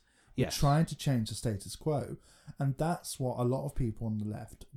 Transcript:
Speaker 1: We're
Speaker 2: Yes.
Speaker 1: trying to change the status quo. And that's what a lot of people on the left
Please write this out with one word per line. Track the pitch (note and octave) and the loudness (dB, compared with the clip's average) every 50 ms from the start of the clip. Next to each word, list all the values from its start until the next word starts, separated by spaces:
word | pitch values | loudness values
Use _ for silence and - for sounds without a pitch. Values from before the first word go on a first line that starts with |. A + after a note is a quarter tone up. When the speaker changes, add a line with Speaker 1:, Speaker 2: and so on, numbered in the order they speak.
| _ _ _ _ _ _ - | _ _ _ _ _ _ 0
Speaker 1:
We're | - B2+ | 0 0
Speaker 2:
Yes. | - - | 0 2
Speaker 1:
trying | - D3+ C#3 C#3+ D#3 E3 | 4 6 6 6 6 4
to | - D3+ | 2 0
change | - - C#3+ C3+ A#2+ A2 - | -2 0 2 2 2 2 0
the | A2+ | -4
status | - - A2+ G#2+ F#2+ - - - | -4 -2 -2 -2 -2 -6 -10 -12
quo. | - - D#3 D3+ B2+ G#2+ - - - - - - - _ - - - | -4 -2 -2 0 0 -2 -4 -8 -10 -12 -20 -20 -20 _ -18 -4 0
And | C#3+ C#3 C3 | 0 0 2
that's | - D#3 E3 E3+ - - - - - | 2 0 0 0 -2 -4 -10 -6 -2
what | C3 B2+ A#2 A#2+ | -2 -2 0 2
a | B2 | 2
lot | B2 C3 C#3+ C#3+ | 2 2 2 -2
of | C#3+ - | -2 0
people | - C3 A2+ G#2+ - C3 | 0 0 0 0 -2 -4
on | A2+ G#2+ G#2+ | -2 -2 -2
the | G#2 | -2
left | G#2+ G#2 A#2+ A2+ - - - - - - | -4 -4 -6 -8 -12 -14 -18 -20 -16 -6